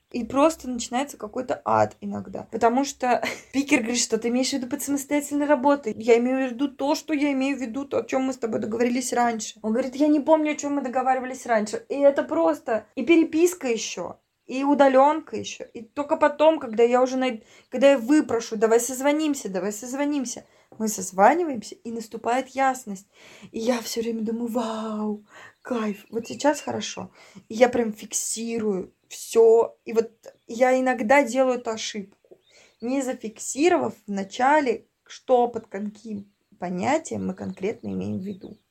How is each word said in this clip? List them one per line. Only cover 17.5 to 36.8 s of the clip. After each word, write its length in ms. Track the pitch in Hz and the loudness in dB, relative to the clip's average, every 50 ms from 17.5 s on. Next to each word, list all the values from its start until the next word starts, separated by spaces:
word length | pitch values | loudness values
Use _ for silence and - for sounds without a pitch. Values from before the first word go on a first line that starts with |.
| - - _ _ | -20 -20 _ _
когда 220 | - 240 262 277 | 0 4 6 6
я 60 | 277 254 | 6 6
выпрошу, 580 | 220 233 302 311 - - 233 233 226 - 226 208 | 4 4 4 4 4 2 -2 -4 -2 -4 -2 0
давай 220 | 220 214 226 240 | 2 4 4 4
созвонимся, 720 | 240 - 262 247 269 285 294 302 311 302 277 285 - 202 | 2 0 -4 -2 0 0 2 2 0 -2 -2 -4 -6 -6
давай 220 | 185 185 175 311 | -4 -4 -4 -4
созвонимся, 720 | 208 - 254 247 254 269 285 285 294 285 247 - - - - _ _ _ _ _ - - | -6 -8 -10 -8 -6 -4 -2 -2 -2 -2 -4 -6 -8 -12 -14 _ _ _ _ _ -8 -6
мы 100 | 220 220 | -6 -4
созваниваемся, 880 | 214 - 185 - 185 185 202 226 302 339 359 311 262 214 - - - | -4 -6 -8 -6 2 4 6 6 6 4 0 -2 -4 -8 -10 -12 -16
и 160 | - - 233 | -14 -12 -10
наступает 580 | 226 226 220 - - 220 - 233 240 262 262 254 | -10 -10 -10 -10 -12 -6 -4 -2 -2 -2 -2 -4
ясность. 580 | - 262 269 269 262 254 - 208 196 190 - _ _ _ - - - - - - | -2 0 0 0 0 -2 -6 -10 -12 -12 -14 _ _ _ -20 -20 -20 -20 -20 -12
И 80 | - 226 | -10 -4
я 200 | 226 240 247 233 | 0 0 0 0
всё 200 | 220 - - 233 | -2 -6 -6 -4
время 200 | 220 233 226 226 | -4 -4 -4 -4
думаю, 260 | 214 220 226 233 240 226 | -4 -4 -4 -4 -4 -4
вау, 800 | 214 240 226 220 220 220 220 220 214 214 214 214 208 208 - _ - - - - - _ | -4 -4 -4 -4 -4 -6 -6 -6 -6 -4 -4 -4 -6 -8 -10 _ -20 -20 -20 -20 -20 _
кайф, 440 | - - 254 233 220 214 196 - - _ | -10 -6 -4 -4 -4 -4 -6 -8 -12 _
вот 180 | - 233 233 - | -8 -8 -8 -8
сейчас 340 | - 220 - 285 302 294 | -6 -2 0 0 0 0
хорошо. 500 | - 254 226 220 214 - - - 185 185 - _ - - _ 190 - - | -4 -6 -6 -6 -8 -8 -10 -12 -14 -14 -16 _ -20 -20 _ -20 -16 -10
И 60 | 220 | 4
я 120 | 214 247 247 | 4 6 6
прям 220 | 254 247 233 220 214 | 6 2 0 -2 -4
фиксирую 1000 | - - - - - - - - 226 226 226 233 233 214 214 196 180 - - _ _ _ _ | -8 -12 -10 -8 -8 -6 -6 -6 -6 -6 -6 -4 -2 -2 -2 -2 -2 -4 -8 _ _ _ _
всё. 680 | - - - - - 233 226 226 226 233 220 - - _ _ | -18 -16 -12 0 4 6 8 8 8 6 4 2 -4 _ _
И 80 | - 226 | -4 -2
вот 160 | 226 220 - - _ - - - _ _ - | -2 -2 -2 -6 _ -20 -20 -20 _ _ -12
я 320 | 233 226 254 254 254 262 | 0 2 4 4 4 4
иногда 440 | 254 254 247 233 233 214 269 285 285 | 2 0 0 0 2 4 6 6 4
делаю 360 | 226 233 262 262 254 247 240 | 4 2 2 2 2 2 0
эту 120 | 247 233 | -4 -6
ошибку, 680 | 220 214 - - - 214 190 - _ _ _ _ - - _ _ _ - _ _ _ _ | -6 -6 -8 -8 -8 -10 -12 -12 _ _ _ _ -20 -20 _ _ _ -20 _ _ _ _
не 200 | 220 240 262 277 | -6 -4 -4 -2
зафиксировав 920 | 262 247 254 - - 214 - - - - - 254 302 359 359 302 247 220 196 - _ - | -2 -4 -6 -8 -10 -12 -12 -10 -10 -8 -2 0 2 4 4 2 0 -2 -6 -8 _ -6
в 40 | |
начале, 720 | 202 196 196 196 - - 247 269 294 311 285 247 214 - - _ _ _ _ | -6 -6 -6 -6 -2 0 2 4 4 4 4 2 -2 -2 -6 _ _ _ _
что 420 | - - - _ - 254 240 240 240 | -20 -20 -12 _ 2 4 4 4 2
под 180 | 240 226 220 - | -2 -6 -10 -10
каким 640 | - 196 208 208 - - - 226 208 202 202 - _ _ _ _ _ _ | -10 -8 -8 -8 -10 -12 -12 -12 -12 -12 -12 -16 _ _ _ _ _ _
понятием 680 | 185 180 180 180 | -8 -6 -4 -2